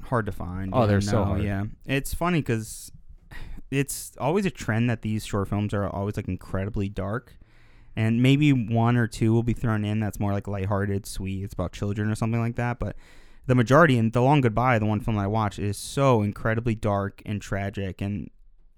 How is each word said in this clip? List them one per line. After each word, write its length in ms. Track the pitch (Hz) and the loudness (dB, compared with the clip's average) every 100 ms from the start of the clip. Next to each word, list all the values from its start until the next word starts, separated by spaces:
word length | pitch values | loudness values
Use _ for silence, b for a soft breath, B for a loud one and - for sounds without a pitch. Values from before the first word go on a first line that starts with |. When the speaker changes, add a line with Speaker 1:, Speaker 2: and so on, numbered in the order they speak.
Speaker 1:
hard 220 | - 120 101 | -4 -2 -2
to 60 | |
find. 400 | - 85 90 95 | -6 -8 -6 -2
Speaker 2:
Oh, 100 | 123 | 2
Speaker 1:
Yeah, 40 | 107 | 4
Speaker 2:
they're 140 | 101 | 4
so 180 | 101 110 | 2 2
Speaker 1:
no, 60 | |
Speaker 2:
hard. 180 | 98 101 | 2 0
Speaker 1:
yeah. 220 | - 98 104 - | -2 -2 -4 -8
It's 300 | - 139 - | -4 -4 -2
funny 280 | - 170 165 | -2 0 0
'cause 500 | - 113 110 - - - - - - B B B - | 0 -2 -4 -12 -16 -18 -20 -20 -16 B B B -4
it's 460 | 139 139 - - - | -2 -2 -6 -12 -4
always 280 | 131 196 190 | 0 0 0
a 40 | |
trend 380 | - - 110 120 | -2 -2 0 2
that 140 | 110 | 0
these 240 | 110 110 - | -2 -4 -2
short 220 | 104 95 | -2 -2
films 260 | 101 104 | -2 -2
are 140 | 101 95 | -2 -2
always, 280 | 101 101 104 | -4 -4 -6
like, 120 | 95 | -6
incredibly 600 | 87 - 95 98 117 98 | -8 -6 -6 -4 -4 -4
dark. 460 | 98 95 117 - - b b b b b 113 | -6 -6 -6 -10 -20 b b b b b -2
And 260 | 113 117 | 0 4
maybe 300 | 131 139 147 | 4 6 6
one 440 | 131 107 117 113 120 | 4 2 2 4 4
or 120 | 113 | 2
two 240 | - 110 | 0 2
will 100 | 117 | 2
be 100 | 120 | 2
thrown 320 | - 117 107 | 0 0 0
in 140 | 104 107 | 0 -2
that's 220 | 104 - | -2 -2
more, 120 | 101 | -2
like, 140 | 101 98 | -2 -4
lighthearted, 600 | 101 95 98 101 98 - | -4 -2 0 0 -2 -4
sweet, 360 | - 95 95 | -8 -6 -6
it's 120 | 98 | -8
about 180 | - 87 | -6 -6
children 360 | - 104 104 107 | -4 -4 -2 -2
or 60 | |
something 260 | 107 113 117 | -2 0 0
like 140 | 117 | -2
that. 240 | 120 120 120 | -2 -4 -4
But 180 | 104 - b b b b - | -6 -8 b b b b 2
the 80 | |
majority, 440 | 123 107 143 165 120 | 4 8 8 8 6
and 140 | 113 | 4
The 100 | 120 | 4
Long 180 | 127 147 | 4 4
Goodbye, 380 | 123 107 127 113 | 4 2 2 2
the 80 | 107 | 2
one 140 | 107 | 0
film 160 | - 107 | 0 0
that 80 | |
I 20 | 98 | 0
watched, 320 | 110 104 - | 0 -2 -2
is 180 | 101 101 | -6 -6
so 460 | - 139 139 113 | -6 0 4 4
incredibly 520 | 104 - 113 113 117 | 2 -2 -2 0 0
dark 460 | 104 107 101 98 - - | 0 0 0 -2 -6 -8
and 160 | 104 | -6
tragic. 580 | - 98 101 101 98 - | -4 -4 -4 -6 -6 -6
And 300 | 101 98 - - - - - | -4 -4 -8 -14 -20 -20 -18